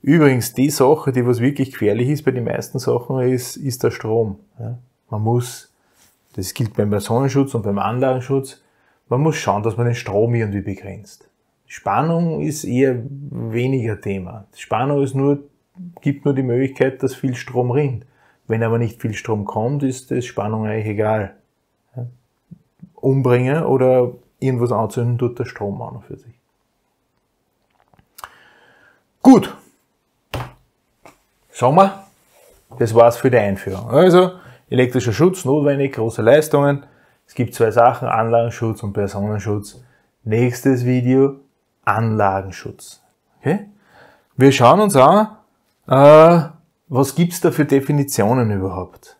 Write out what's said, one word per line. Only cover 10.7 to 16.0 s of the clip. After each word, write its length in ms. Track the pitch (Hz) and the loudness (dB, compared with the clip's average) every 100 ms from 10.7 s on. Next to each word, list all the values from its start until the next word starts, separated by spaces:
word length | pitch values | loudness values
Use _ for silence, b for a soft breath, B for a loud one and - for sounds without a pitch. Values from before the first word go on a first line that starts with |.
| 95 98 98 95 - _ _ _ _ _ | -10 -12 -16 -20 -20 _ _ _ _ _
Spannung 760 | - - 104 156 165 170 156 | -12 -4 -2 -2 -2 -2 -4
ist 220 | 151 151 | -6 -6
eher 340 | - 123 135 123 | -4 0 0 0
weniger 1000 | 117 139 139 123 117 110 127 135 113 104 | -8 -14 -14 -12 -8 -4 -2 -2 -4 -6
Thema. 460 | 107 98 90 104 - - | -8 -8 -10 -16 -20 -20
Spannung 460 | - 110 135 143 | -8 -4 -2 -2
ist 140 | 135 131 | -2 -2
nur, 240 | 139 143 - _ _ - 180 - | 0 -2 -6 _ _ -20 -20 -8